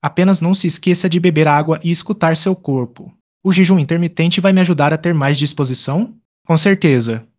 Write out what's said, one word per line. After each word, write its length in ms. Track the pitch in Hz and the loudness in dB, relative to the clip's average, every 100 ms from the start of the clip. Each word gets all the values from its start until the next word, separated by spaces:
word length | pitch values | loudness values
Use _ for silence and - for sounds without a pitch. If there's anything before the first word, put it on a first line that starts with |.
Apenas 400 | 143 - 185 190 | -6 0 0 2
não 140 | 165 190 | 0 -2
se 100 | 175 | -2
esqueça 420 | 147 - 175 185 | -4 -2 0 0
de 120 | 170 | 0
beber 280 | 180 151 156 | 0 2 2
água 320 | 147 156 156 | 2 0 -2
e 80 | 165 | -2
escutar 440 | 170 - 208 160 160 | -6 -6 -2 -2 0
seu 200 | - 185 | -2 -4
corpo. 580 | - 131 120 - - _ _ _ | -4 -4 -4 -10 -20 _ _ _
O 80 | 190 | -2
jejum 260 | 185 180 185 | 2 4 2
intermitente 640 | 143 165 170 165 165 170 | 2 -2 -2 -2 -2 0
vai 100 | 190 | 2
me 100 | 190 | 2
ajudar 300 | 180 160 147 | 2 2 0
a 60 | 156 | 0
ter 160 | 175 | -2
mais 240 | 165 139 147 | 0 0 0
disposição? 800 | 147 - 139 127 - 147 233 - _ _ _ | -2 -2 -4 -4 -4 -4 -4 -8 _ _ _
Com 100 | 165 | 0
certeza. 720 | 202 196 175 131 113 113 113 | 2 2 2 2 0 -6 -10